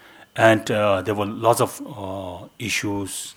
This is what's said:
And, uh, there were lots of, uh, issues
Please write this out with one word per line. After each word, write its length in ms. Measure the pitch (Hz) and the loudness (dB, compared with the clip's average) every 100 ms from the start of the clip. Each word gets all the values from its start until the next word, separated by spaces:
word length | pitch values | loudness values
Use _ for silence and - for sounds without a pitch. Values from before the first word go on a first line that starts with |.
| - - - | -20 -20 -10
And, 360 | - 113 107 - | 4 6 6 2
uh, 320 | 107 104 95 | 0 2 2
there 120 | 92 | 0
were 120 | 101 101 | -2 -4
lots 340 | 113 113 120 | 0 2 4
of, 200 | - - 285 | 2 -4 -14
uh, 640 | 120 95 98 92 87 - - | -10 -8 -8 -10 -12 -16 -10
issues 760 | 110 - 107 101 95 - - | -6 -4 -2 -4 -6 -10 -12